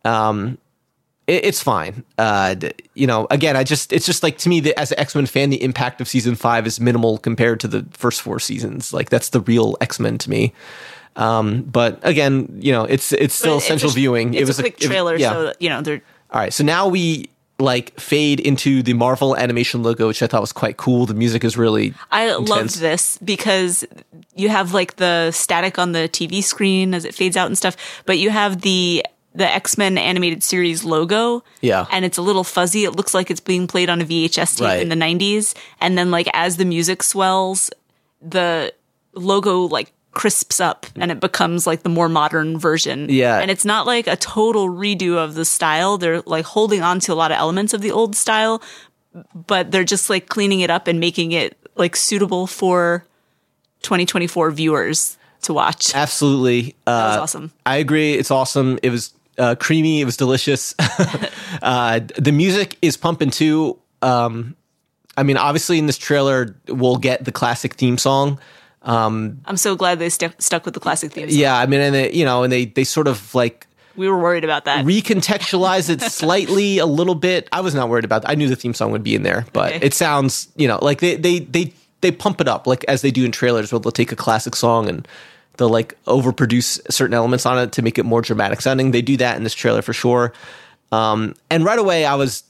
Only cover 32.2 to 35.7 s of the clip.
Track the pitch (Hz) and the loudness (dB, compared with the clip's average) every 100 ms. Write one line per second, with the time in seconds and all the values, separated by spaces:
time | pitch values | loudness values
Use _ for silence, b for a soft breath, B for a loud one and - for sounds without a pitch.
32.2 | 180 190 180 - 175 214 196 180 196 185 | 0 0 0 0 0 0 0 -2 -2 -2
33.2 | 185 170 - 180 180 185 180 170 160 165 | -2 -6 -2 -2 0 0 0 0 0 0
34.2 | 160 - 170 - 226 131 175 165 165 175 | 0 0 -2 0 0 0 0 0 0 0
35.2 | 202 208 214 B B | 0 0 -2 B B